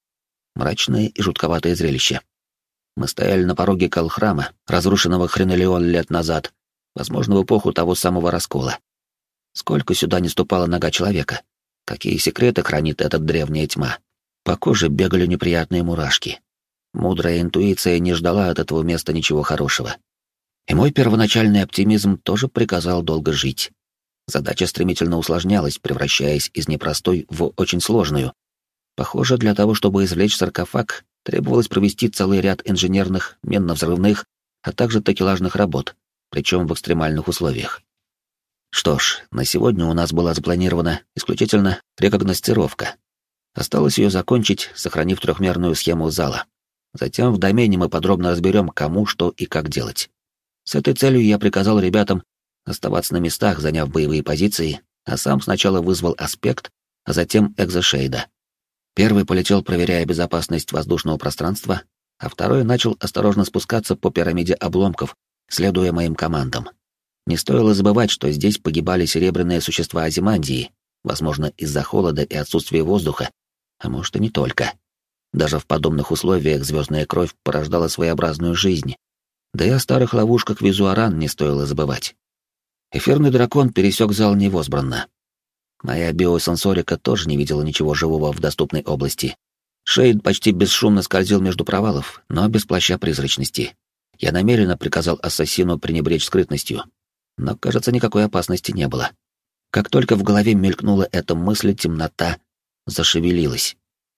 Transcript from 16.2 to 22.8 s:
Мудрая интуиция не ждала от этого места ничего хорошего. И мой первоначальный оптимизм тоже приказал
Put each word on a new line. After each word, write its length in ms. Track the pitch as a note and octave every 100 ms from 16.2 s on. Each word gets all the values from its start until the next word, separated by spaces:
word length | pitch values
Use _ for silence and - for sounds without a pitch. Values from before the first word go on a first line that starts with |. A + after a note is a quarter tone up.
| - - _ _ _ _ _
Мудрая 480 | - F2 F2 E2+ E2+
интуиция 580 | E2+ F#2 G2+ F#2 - F2
не 140 | F2
ждала 380 | E2+ E2+ F#2 F#2+
от 80 | D#2+
этого 240 | D#2 D#2+
места 320 | E2 E2 -
ничего 280 | D#2+ D2 D2+
хорошего. 540 | D2 D2+ C#2+ - A#1 - _ _ _ _ _ _ -
И 80 |
мой 180 | D2+ C3+
первоначальный 680 | C#3+ A#2+ A2 G#2+ A2+ A2 G#2
оптимизм 560 | F#2 - G2+ G#2+ G2+ F#2+
тоже 300 | - G#2 C3
приказал 540 | - A#2 F2+